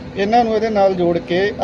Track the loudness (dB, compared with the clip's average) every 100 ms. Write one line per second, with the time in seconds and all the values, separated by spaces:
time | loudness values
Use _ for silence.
0 | -10 -4 0 2 2 0 0 2 2 2
1 | 0 0 -2 -2 -2 0